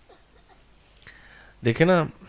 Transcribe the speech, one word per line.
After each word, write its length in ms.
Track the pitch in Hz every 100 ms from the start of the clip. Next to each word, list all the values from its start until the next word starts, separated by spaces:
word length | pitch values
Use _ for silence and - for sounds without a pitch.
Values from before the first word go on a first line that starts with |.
| _ - _ - _ - _ - _ - - - - - - -
देखे 200 | 120 113
ना, 260 | 165 180 151 -